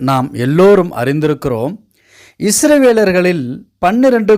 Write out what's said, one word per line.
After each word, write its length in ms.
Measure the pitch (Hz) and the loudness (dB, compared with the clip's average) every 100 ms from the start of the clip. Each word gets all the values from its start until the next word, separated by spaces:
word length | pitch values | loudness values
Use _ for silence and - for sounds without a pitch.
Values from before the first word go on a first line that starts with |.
நாம் 280 | 131 131 127 | -2 -2 -4
எல்லோரும் 580 | 110 127 160 196 202 175 | -4 -2 2 4 4 0
அறிந்திருக்கிறோம். 840 | 110 123 151 151 147 143 113 135 208 _ _ _ _ - - | -4 -4 -2 -2 -4 -6 -6 -6 -10 _ _ _ _ -20 -8
இஸ்ரவேலர்களில் 1040 | 208 202 302 294 254 226 196 180 180 170 123 135 - _ | -4 0 2 4 4 2 2 0 0 -2 -6 -12 -18 _
பன்னிரண்டு 560 | 175 226 262 233 214 | -2 0 2 2 2